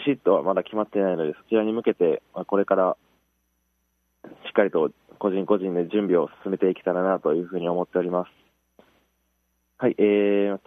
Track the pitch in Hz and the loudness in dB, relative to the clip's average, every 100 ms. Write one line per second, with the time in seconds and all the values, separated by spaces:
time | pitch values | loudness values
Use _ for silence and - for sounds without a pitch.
0 | 143 135 87 92 82 92 - 107 107 104 | -2 0 2 2 2 -2 -2 -4 -4 -2
1 | 98 82 78 - - 110 107 113 113 - | 0 0 -2 -6 -2 0 0 0 0 2
2 | 85 - - 90 90 101 - 95 92 - | 2 2 -4 -12 -2 0 2 2 2 0
3 | _ _ _ _ _ _ _ _ _ _ | _ _ _ _ _ _ _ _ _ _
4 | _ _ - - - 104 98 85 76 - | _ _ -20 -20 -4 0 0 0 -2 -4
5 | _ - 101 95 92 101 95 87 85 107 | _ -6 -2 -2 0 0 0 -4 -2 -2
6 | 98 87 73 - 98 95 95 90 92 90 | 0 0 0 -6 -8 -2 0 0 -2 0
7 | 92 92 80 80 85 90 85 87 87 90 | 0 0 0 -2 -2 -6 -4 -4 -2 -4
8 | 87 90 90 _ _ _ _ _ _ _ | -2 -4 -6 _ _ _ _ _ _ _
9 | _ _ _ _ _ _ _ - 127 - | _ _ _ _ _ _ _ -4 -2 2
10 | 104 104 101 101 101 98 | 2 4 2 2 0 -4